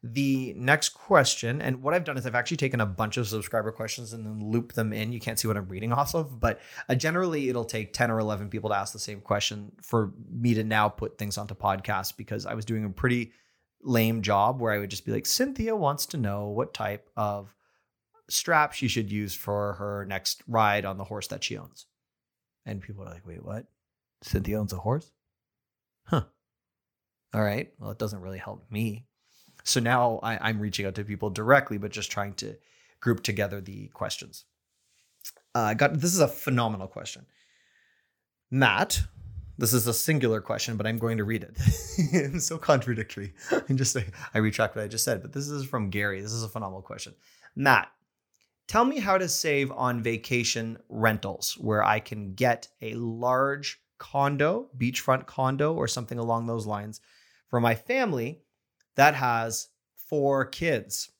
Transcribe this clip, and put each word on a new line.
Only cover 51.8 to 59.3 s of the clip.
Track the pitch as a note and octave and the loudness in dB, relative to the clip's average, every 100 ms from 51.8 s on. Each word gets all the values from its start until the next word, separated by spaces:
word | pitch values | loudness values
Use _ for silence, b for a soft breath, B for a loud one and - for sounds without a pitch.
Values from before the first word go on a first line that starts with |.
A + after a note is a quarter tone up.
I | G2+ G#2+ | 4 4
can | - A2 G2+ F#2+ | 0 -10 -10 0
get | B2+ A#2 - _ | 2 2 -4 _
a | A2+ | -10
large | A#2 A#2 A2+ B2 B2+ C#3 C#3+ C#3+ - _ _ | -6 -6 -2 0 2 2 -2 -8 -10 _ _
condo, | - C#3 C#3 C#3+ C#3+ A3+ C4+ B2+ | -6 0 2 4 2 2 -4 -2
beachfront | A#2+ B2+ - C3 - | -2 0 2 2 0
condo, | - C3 C3+ D3 | -2 0 2 0
or | E3 A#2 | 0 -2
something | - A2+ A#2+ | -2 -6 -6
along | A#2 A#2 A#2 | 0 0 0
those | A#2 G#2 | -4 -4
lines | G#2 G#2 A2 b b b b b | -6 -6 -14 b b b b b
for | B2 | 2
my | A#2 | 4
family | A2+ - C4 B3 C#3+ A#2 D#3+ _ _ _ _ _ - | 2 0 0 0 0 -4 -8 _ _ _ _ _ 6
that | C#3 | 6
has | C#3 B2+ | 6 0